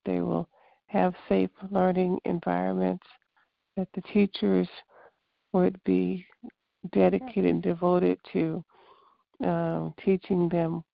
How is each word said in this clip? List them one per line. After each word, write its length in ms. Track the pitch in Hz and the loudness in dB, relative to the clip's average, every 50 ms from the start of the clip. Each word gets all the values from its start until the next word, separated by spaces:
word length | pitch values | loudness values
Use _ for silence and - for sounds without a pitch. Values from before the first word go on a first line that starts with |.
| - | -4
they 180 | 196 180 180 | -4 -2 -2
will 280 | 175 175 170 170 170 - _ _ _ _ _ _ _ | -2 -2 -2 -2 -4 -6 _ _ _ _ _ _ _
have 260 | - - 196 185 185 180 - - - | -4 0 0 0 0 0 -4 -4 0
safe 220 | 196 190 185 190 _ - 202 190 | 0 0 0 -2 _ -10 -10 -4
learning 500 | 196 185 185 185 180 185 185 180 185 - - | 0 0 2 2 2 2 0 0 0 -2 -2
environments, 800 | - 180 170 - 180 175 180 185 190 - - - 185 185 185 _ - - _ _ _ _ _ _ _ _ _ _ _ - | -4 -4 -4 -2 -2 -2 -2 0 -2 -2 0 0 -2 -2 -4 _ -16 -20 _ _ _ _ _ _ _ _ _ _ _ -8
that 100 | 196 185 - - | -8 -8 -6 -8
the 80 | 190 | -12
teachers 640 | - - - 208 202 190 - - 208 196 190 185 180 - - - - _ _ - - - _ _ _ _ _ _ _ _ - | -8 -2 2 2 2 2 0 -2 0 2 2 2 2 0 -4 -14 -20 _ _ -20 -20 -20 _ _ _ _ _ _ _ _ 0
would 260 | 185 180 185 190 185 - | 2 2 2 0 -2 0
be 400 | 190 185 180 185 180 190 180 180 _ _ _ - 226 - _ _ _ _ _ - 180 | 2 2 2 2 0 -2 -4 -8 _ _ _ -20 -20 -20 _ _ _ _ _ -10 -4
dedicated 540 | - 196 185 185 185 185 - 254 - 196 185 | 2 4 4 4 4 2 -2 -4 -2 0 2
and 180 | 175 170 170 175 | 2 2 0 0
devoted 560 | 180 175 170 180 180 180 180 185 180 185 - - - - | -2 -2 0 0 2 2 2 2 2 0 -2 -4 -6 -4
to, 280 | 185 165 160 160 - 160 _ _ _ _ - - _ _ _ _ _ _ _ _ - 262 | -2 -2 -2 -4 -6 -10 _ _ _ _ -20 -20 _ _ _ _ _ _ _ _ -6 -2
um, 480 | 180 170 170 170 165 165 160 160 160 156 - - | -2 0 0 -2 -2 -2 -4 -6 -6 -8 -4 0
teaching 460 | 196 190 185 - - 196 175 175 165 | 0 0 0 0 -2 0 0 0 2
them 340 | 170 170 165 160 170 170 - _ | 0 0 0 -2 -2 -6 -8 _